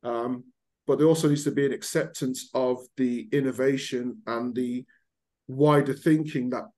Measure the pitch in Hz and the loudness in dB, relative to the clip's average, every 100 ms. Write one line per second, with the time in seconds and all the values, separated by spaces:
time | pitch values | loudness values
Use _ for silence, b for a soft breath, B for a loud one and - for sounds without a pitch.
0 | 120 117 120 127 - _ _ _ - 135 | -6 -6 -4 -6 -10 _ _ _ -2 4
1 | 156 160 160 147 147 143 139 117 - 165 | 4 6 4 2 0 0 0 -2 -4 -4
2 | 151 - 131 127 - 127 127 127 - - | -4 -4 -6 -6 -6 -2 -2 -2 -6 -4
3 | 131 120 110 143 131 117 131 135 - 127 | -2 -2 -2 -2 0 0 0 0 -4 -6
4 | 123 113 110 117 123 120 123 123 127 _ | -6 -8 -6 -6 -4 -4 -4 -6 -10 _
5 | _ _ _ _ _ 131 147 147 127 135 | _ _ _ _ _ 2 6 6 4 0
6 | - 156 156 147 123 123 104 | 2 2 2 -4 -4 -4 -8